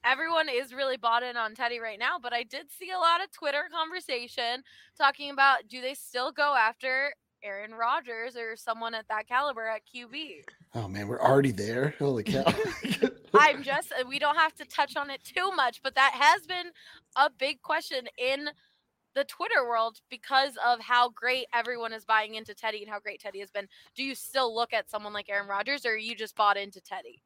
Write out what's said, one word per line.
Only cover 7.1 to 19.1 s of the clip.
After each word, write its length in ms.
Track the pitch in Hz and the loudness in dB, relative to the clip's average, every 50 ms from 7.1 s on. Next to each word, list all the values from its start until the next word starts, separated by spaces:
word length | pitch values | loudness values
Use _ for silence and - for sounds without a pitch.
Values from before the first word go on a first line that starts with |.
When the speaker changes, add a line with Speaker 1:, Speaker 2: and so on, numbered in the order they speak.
| 277 _ _ _ _ _ - | -4 _ _ _ _ _ -12
Speaker 1:
Aaron 300 | 208 196 196 208 214 226 | -12 -10 -10 -12 -12 -6
Rodgers 600 | 226 233 233 262 226 240 247 233 226 226 254 240 | -4 -2 0 0 -2 -2 -6 -10 -8 -8 -8 -8
or 200 | 240 233 226 220 | -8 -10 -10 -10
someone 400 | 220 - - 226 226 226 226 226 | -10 -6 -6 -6 -4 -4 -6 -6
at 120 | 220 214 _ | -6 -6 _
that 180 | 220 214 214 _ | -6 -6 -4 _
caliber 400 | 240 254 285 294 262 226 220 220 | 0 0 2 2 -2 -4 -4 -4
at 180 | 226 214 _ | -4 -6 _
Q 220 | _ - 247 240 233 | _ -14 -14 -14 -12
B? 340 | 220 294 214 190 - 147 - - - _ - _ _ | -10 -10 -10 -10 -14 -18 -20 -20 -20 _ -20 _ _
Speaker 2:
Oh, 140 | 117 107 95 | -8 -6 -6
man, 200 | 95 101 104 101 | -6 -6 -4 -4
we're 140 | 120 - | -4 2
already 300 | - 123 135 139 139 135 | 4 6 8 8 6 6
there. 420 | 117 95 101 107 113 123 135 147 147 - | 2 0 -2 -2 0 0 0 -2 -2 0
Holy 240 | 147 139 131 117 107 | 0 0 0 0 0
cow. 220 | - 196 131 139 165 - - 440 392 330 - - - 214 | 0 0 2 2 2 2 2 -2 -4 -4 -6 -4 -4 0
<laughs> 400 | - - 262 - - - - - | 0 0 0 0 -6 -14 4 8
Speaker 1:
I'm 280 | 427 302 311 285 269 | 8 8 8 6 2
just, 320 | 277 262 269 294 359 - - - 254 247 | -2 -2 -2 -2 -2 -4 -6 -6 -6 -4
we 100 | 269 277 | -4 0
don't 200 | 285 294 294 330 | 0 2 4 4
have 180 | 320 285 - | 4 2 2
to 100 | - - | -6 -18
touch 300 | _ - - 285 285 - | _ 0 0 0 0 0
on 160 | 311 285 285 | -6 -6 -6
it 120 | 269 262 _ | -8 -12 _
too 280 | - - 370 359 392 | -6 -4 0 0 0
much, 300 | 381 320 269 247 233 - _ | 2 2 2 2 0 -2 _
but 100 | 269 - | -2 4
that 180 | 262 269 277 - | 6 6 6 6
has 320 | 247 277 294 339 392 330 - | 6 6 6 6 6 2 -6
been 240 | 370 359 349 349 339 - - - - - _ _ _ | -6 -6 -6 -8 _ -20 -20 -20 -20 -20 _ _ _
a 140 | - 277 302 | 2 2 2
big 320 | 285 _ 262 277 - _ | _ _ -4 -4 -4 _
question 460 | _ - - 220 - - 320 262 240 233 _ - | _ -2 -2 -2 -2 -4 -6 -6 -6 -8 _ -4
in 320 | 247 254 269 277 294 294 294 _ _ _ _ _ _ _ _ _ _ _ | -2 -2 -2 -2 -4 -8 -10 _ _ _ _ _ _ _ _ _ _ _